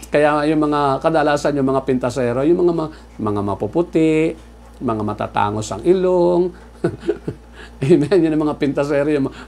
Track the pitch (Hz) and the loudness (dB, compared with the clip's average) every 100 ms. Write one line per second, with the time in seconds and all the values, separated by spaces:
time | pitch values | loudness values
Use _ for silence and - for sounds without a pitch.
0 | - 151 147 151 147 156 151 147 143 135 | -2 2 2 2 0 0 0 0 0 0
1 | 165 160 151 147 151 143 135 135 131 127 | 0 2 2 0 0 0 0 0 0 -2
2 | 127 127 123 123 147 180 175 165 156 - | -2 -2 -2 0 2 2 2 0 -4 -10
3 | - - 107 104 101 98 107 165 175 165 | -18 -8 -4 -2 -2 -4 -2 -2 0 0
4 | 160 156 160 - - - - - 131 110 | 2 2 0 -4 -14 -20 -20 -8 -4 -2
5 | 107 104 104 107 104 107 104 101 165 190 | -4 -4 -4 0 0 -2 -6 -4 0 2
6 | 185 180 175 175 180 175 - - - - | 2 2 4 2 0 -4 -18 -8 -6 -4
7 | - - - - - - - - 139 160 | -6 -6 -10 -12 -16 -20 -20 -6 2 2
8 | 143 190 160 156 151 143 143 139 143 143 | 4 2 2 2 -2 -2 -2 -2 0 0
9 | 143 147 135 - | 0 0 -2 -6